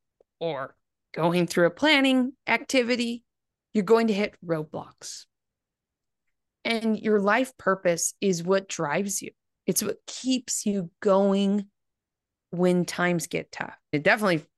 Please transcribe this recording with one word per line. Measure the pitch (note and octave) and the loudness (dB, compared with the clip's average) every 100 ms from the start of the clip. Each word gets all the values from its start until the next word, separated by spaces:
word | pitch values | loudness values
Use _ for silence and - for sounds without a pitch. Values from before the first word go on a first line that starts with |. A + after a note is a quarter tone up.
| _ _ _ _ | _ _ _ _
or | E3 C3+ C3+ _ _ _ _ | -6 -6 -10 _ _ _ _
going | - E3+ F3 E3+ | -2 0 2 0
through | E3+ E3+ | 2 2
a | |
planning | E3+ D4+ C#4+ C4+ C4 B3+ - - | 2 2 4 4 2 0 -4 -2
activity, | A3+ - C4+ A#3 B3 A#3 A#3+ _ _ _ _ _ | -2 0 0 0 -2 -2 -6 _ _ _ _ _
you're | G#3+ | -4
going | F#3 A3+ A3+ | 4 4 4
to | |
hit | G3 G#3 _ F3 | 0 -2 _ -6
roadblocks. | D#3+ D#3 D#3+ - _ - - - _ _ _ _ _ _ _ _ _ _ _ _ _ A3+ | -6 -6 -12 -14 _ -18 -16 -20 _ _ _ _ _ _ _ _ _ _ _ _ _ -4
And | A3+ A3 G#3+ | -2 0 -2
your | A3 G#3 | 2 2
life | G3 A3+ B3+ _ | 2 2 0 _
purpose | F#3+ F#3+ F3+ E3 - - | -2 0 0 0 -4 -2
is | G3+ E3+ | 0 0
what | E3+ G3 F#3+ | 0 0 0
drives | - D3+ D#3+ G3+ - | -6 -4 -2 -4 -6
you. | - _ _ _ - | -10 _ _ _ -4
It's | E3+ | -2
what | G3+ - - | -4 -8 -12
keeps | - B3 B3+ - - G#3 | -10 -2 -2 -2 -6 -4
you | G3+ E3+ _ | -4 -6 _
going | G3+ F#3+ G3+ G3 G3 G#3 G3+ _ _ _ _ _ _ _ _ | 2 4 4 2 2 0 -4 _ _ _ _ _ _ _ _
when | F3 F3+ F3+ F3 | 0 2 2 0
times | - F3 F3 - | -2 0 -2 -4
get | E3 - | -8 -8
tough. | - - - _ | -10 -10 -12 _
It | D3 | -2
definitely | F#3 A3+ G3+ D#3+ - | 2 2 2 0 -4